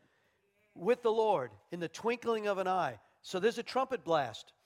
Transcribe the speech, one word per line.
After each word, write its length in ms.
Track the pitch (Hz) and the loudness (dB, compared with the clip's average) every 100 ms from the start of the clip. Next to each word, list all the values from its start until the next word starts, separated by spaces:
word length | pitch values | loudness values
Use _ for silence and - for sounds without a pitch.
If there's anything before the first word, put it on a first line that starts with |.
| _ _ _ _ _ _ _ | _ _ _ _ _ _ _
with 280 | - 180 247 | -4 0 2
the 100 | 226 | 2
Lord, 400 | 220 220 175 123 101 - | 2 4 2 0 -8 -12
in 80 | 175 | -8
the 100 | 165 | -6
twinkling 600 | - 226 240 233 226 208 | -4 -2 -2 -2 -2 0
of 100 | 190 | 0
an 80 | 185 | 0
eye." 340 | 185 147 110 _ _ | 0 0 -4 _ _
So 160 | - 185 | -8 0
there's 200 | 214 226 | 0 0
a 40 | |
trumpet 400 | - 254 262 240 | -4 -2 0 -2
blast. 500 | 160 156 123 107 - _ | 0 2 0 -6 -16 _